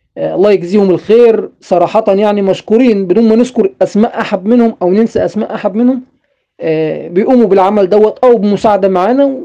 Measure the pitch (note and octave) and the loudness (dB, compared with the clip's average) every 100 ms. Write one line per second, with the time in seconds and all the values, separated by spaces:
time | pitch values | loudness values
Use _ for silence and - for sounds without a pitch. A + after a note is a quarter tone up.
0 | _ - D#3 D#3+ G#3 F#3+ F3 G#3 G3 E3 | _ -8 -6 0 2 0 0 0 0 0
1 | - A#3 A#3 A3 - _ - F3 E3+ G#3+ | 2 4 4 2 -4 _ -4 -2 0 0
2 | A3 G3 G#3+ G#3 F#3+ F3 - A3 B3+ G3+ | 0 0 0 0 -2 -4 0 2 2 0
3 | F3+ G#3+ A3+ A#3 B3 A#3+ G3 - F#3 G3+ | 0 0 2 2 0 -2 -4 -2 -2 0
4 | A3+ A3 - F#3+ F#3+ B3 A#3 A3 F3+ G3+ | -2 -2 -6 -6 0 2 0 0 -2 0
5 | A3+ G3 F3+ G#3 A3 G#3+ G#3 G#3 B3 B3+ | 0 -2 -4 -4 -8 -6 -6 -2 -2 -2
6 | - _ _ _ _ - E3 D#3 D#3 D3 | -8 _ _ _ _ -10 -4 -2 -4 -6
7 | D#3+ F3 A3+ B3 G#3 F#3+ F#3 G#3+ F#3 G#3 | -4 -2 2 2 2 2 2 0 0 2
8 | G#3+ - B3+ A#3 G3+ F#3+ A3+ G3+ G3 F#3 | 2 2 2 2 0 0 0 0 0 0
9 | G3 C4 C#4 C4 | 0 0 -2 -4